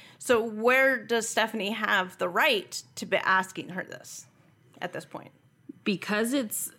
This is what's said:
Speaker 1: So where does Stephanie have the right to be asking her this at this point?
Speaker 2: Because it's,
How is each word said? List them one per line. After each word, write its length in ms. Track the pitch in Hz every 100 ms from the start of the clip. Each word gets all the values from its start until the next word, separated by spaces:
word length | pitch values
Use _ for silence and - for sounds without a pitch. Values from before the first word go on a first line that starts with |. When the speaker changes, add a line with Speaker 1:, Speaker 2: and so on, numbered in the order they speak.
| - -
Speaker 1:
So 200 | - 240
where 560 | 233 214 226 254 269 254
does 240 | 214 233 220
Stephanie 420 | - 220 226 196
have 480 | 220 208 202 185 -
the 100 | 180
right 540 | 185 302 214 - - - -
to 100 | 202
be 100 | -
asking 540 | - 190 185 - 160
her 120 | 185
this 420 | - - - - - _ _ _ _ -
at 100 | 180
this 140 | - -
point? 240 | - - - _ _ - -
Speaker 2:
Because 520 | - 180 - 208 233
it's, 360 | 277 220 - -